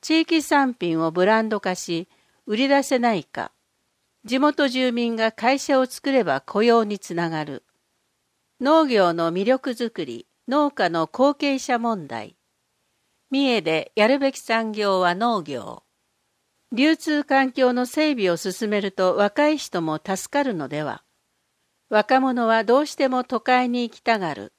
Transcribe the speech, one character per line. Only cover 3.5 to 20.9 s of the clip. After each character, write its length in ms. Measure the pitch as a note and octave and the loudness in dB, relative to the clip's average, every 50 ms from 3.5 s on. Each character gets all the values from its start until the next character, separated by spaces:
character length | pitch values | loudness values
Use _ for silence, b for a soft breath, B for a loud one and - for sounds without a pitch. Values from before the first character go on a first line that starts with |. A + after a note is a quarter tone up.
| _ _ _ _ _ _ _ _ _ _ _ _ _ _ _ | _ _ _ _ _ _ _ _ _ _ _ _ _ _ _
地 120 | G#3+ A#3+ C4 | -4 0 2
元 280 | C#4 D4 D4 - D4 C4+ | 2 2 2 2 0 0
住 240 | A#3+ C4 B3+ B3+ | 2 0 0 0
民 240 | A#3+ A#3+ A#3+ A#3 A#3 | 0 0 -2 -2 -2
が 160 | A3 A3+ A3+ | 0 -2 -2
会 280 | - - A3+ A#3+ C4+ C#4 | -2 0 0 0 0 0
社 200 | - - C#4+ C4 | 0 0 2 2
を 60 | C4 | 2
作 260 | B3+ - - _ C#4 | 0 -4 -8 _ 0
れ 120 | C4+ C4 G#3+ | 0 2 2
ば 180 | E3+ C3+ C3+ | 2 -2 -2
雇 220 | _ - - - A3 | _ -4 -2 0 2
用 200 | A#3+ A#3 A#3 A3 | 4 4 4 2
に 160 | G#3 G#3 G3 | 0 -6 -10
つ 140 | - - F3 | -8 -8 -6
な 160 | E3+ E3+ E3 | -4 -4 -4
が 140 | E3 D#3 D3+ | -4 -6 -6
る。 200 | D3 C#3 - _ _ _ _ _ _ _ _ _ _ _ _ _ _ _ _ _ _ _ _ | -6 -10 -14 _ _ _ _ _ _ _ _ _ _ _ _ _ _ _ _ _ _ _ _
農 260 | B3 C4+ D#4 D#4+ D#4+ | 0 4 4 4 4
業 280 | C#4 A#3+ G#3 F#3+ F3 E3+ | 4 4 4 4 4 2
の 180 | E3+ E3 E3 | 2 0 -2
魅 140 | E3+ F3+ G3 | 0 -2 0
力 240 | A3 C4 C4 - C#4 | 2 0 0 0 -6
づ 180 | A#3+ - B3 A3+ | -6 -4 -6 -6
く 160 | _ - E3 | _ -8 -8
り、 220 | C3+ A#2 A#2 - _ _ _ _ - | -8 -8 -14 -14 _ _ _ _ -2
農 240 | B3 D4 D4 C#4+ | 0 0 0 0
家 180 | - - G3+ F3 | 0 0 0 0
の 180 | E3 E3 D#3+ - | 2 0 -2 -2
後 280 | - - B3+ C#4+ C#4+ | 0 2 2 2 2
継 240 | C#4+ D4+ C#4+ C4+ C4 | _ -2 -2 -2 -2
者 200 | - - B3+ A#3 | -2 -2 -2 -2
問 280 | A3+ A#3 A3+ G3 D#3+ C3+ | 0 -2 -4 -4 -6 -10
題。 280 | B2 A2+ G#2+ - _ _ _ _ _ _ _ _ _ _ _ _ _ _ _ _ _ _ _ _ | -10 -12 -12 -12 _ _ _ _ _ _ _ _ _ _ _ _ _ _ _ _ _ _ _ _
三 160 | C4+ C4+ C#4 C4+ | -2 0 2 2
重 120 | A#3+ G#3+ | 2 0
で 300 | D#3 D#3+ D#3+ D#3 - - _ | 0 0 0 0 -2 -4 _
や 120 | - G#3 A3 | 2 2 4
る 120 | C4+ C#4+ | 4 2
べ 120 | C#4 C4+ | 0 -2
き 80 | C4 - | -2 -4
産 320 | - - A3+ A3+ A3+ A3 | -6 -4 -2 -2 -2 -4
業 300 | G#3+ G#3 G#3+ G3+ F#3+ F#3 | -4 -4 -2 0 2 2
は 140 | F#3 F3 F3 | 2 2 0
農 260 | F#3 A3+ A#3+ A#3 G3+ D#3+ | 0 0 -2 -2 -2 -4
業。 400 | C#3+ C#3+ B2 A2+ - - - _ _ _ _ _ _ _ _ _ _ _ _ _ _ _ _ _ _ | -6 -10 -10 -10 -12 -16 -18 _ _ _ _ _ _ _ _ _ _ _ _ _ _ _ _ _ _
流 260 | - A3 C4+ D#4 D#4+ D#4 | -2 2 2 2 2 0
通 260 | - - D4+ D4 D4 | -2 -4 -2 -2 -2
環 280 | - C#4 C4+ C4+ C4 | 2 2 2 2 2
境 220 | B3 - C4 B3 B3 | 0 0 2 2 2
の 120 | A#3+ B3 | 0 -2
整 280 | A#3+ - D#4 D#4 D#4 D4 | -2 -2 0 0 0 0
備 160 | A#3+ G3+ F3+ | 0 0 0
を 80 | E3+ D#3+ | 0 0
進 320 | - F#3+ F#3 - A3+ G#3 | -4 -8 -6 -4 -4 -2
め 120 | G#3 G#3 | -2 -2
る 100 | G3 G3 | -2 -4
と 240 | - - F#3+ F#3 F3 | -2 0 0 2 2
若 340 | G#3 G3+ G#3 - - D4 D4+ | 2 2 0 2 2 2 2
い 80 | D#4 C#4 | 2 -2
人 240 | - - - F3+ | -6 -6 -6 -4
も 180 | E3 D#3+ D#3 D#3 _ | -2 -2 -4 -6 _
助 280 | - F#3+ F#3+ - - | -6 -6 -6 -6 -4
か 120 | - C#4+ C#4+ | -2 -2 -2
る 100 | C4+ G#3+ | -2 -2
の 140 | E3 D3 A#2+ | -4 -6 -6
で 140 | D3 D3 | -6 -6
は。 220 | D#3 C#3+ | -6 -6